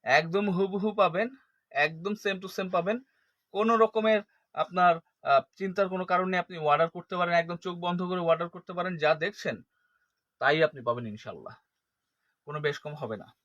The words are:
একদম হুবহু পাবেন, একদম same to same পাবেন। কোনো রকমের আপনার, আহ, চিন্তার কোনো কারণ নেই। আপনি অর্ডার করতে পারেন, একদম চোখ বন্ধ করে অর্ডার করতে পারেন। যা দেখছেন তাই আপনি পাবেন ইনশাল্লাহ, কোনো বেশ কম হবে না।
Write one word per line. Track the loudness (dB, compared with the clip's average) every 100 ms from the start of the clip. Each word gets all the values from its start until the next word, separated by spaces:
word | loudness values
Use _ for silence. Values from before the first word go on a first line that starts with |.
একদম | 4 2 4 0 0
হুবহু | 0 0 0 -2
পাবেন, | 2 2 2 -4 -6 _ _ _
একদম | -2 -2 -2 -8
same | -4 -4 -6
to | -8
same | -8 -2
পাবেন। | -2 -2 -4 _ _ _ _ _
কোনো | -2 2 4
রকমের | 4 4 2 2 0 _ _
আপনার, | -6 -4 4 4 4 _ _
আহ, | 2 2 2
চিন্তার | _ -6 -2 -2
কোনো | -2
কারণ | -2 0 0
নেই। | -2
আপনি | -4 -2
অর্ডার | 2 4 2
করতে | -2 -8 -4
পারেন, | 2
একদম | 2 0 -8
চোখ | -8 -4
বন্ধ | -2 -2
করে | -2 -2
অর্ডার | 2 0 0
করতে | -8 -12
পারেন। | -6 -6 0
যা | 0
দেখছেন | 2 -2 -6 -8 -8 _ _ _ _ _ _ _ _
তাই | 2 4
আপনি | 2 0
পাবেন | -4 -4 -6
ইনশাল্লাহ, | -10 -14 -14 -16 -20 _ _ _ _ _ _ _ _
কোনো | -10 -2
বেশ | -2 -2
কম | -12
হবে | -10 -8 -8
না। | -12 _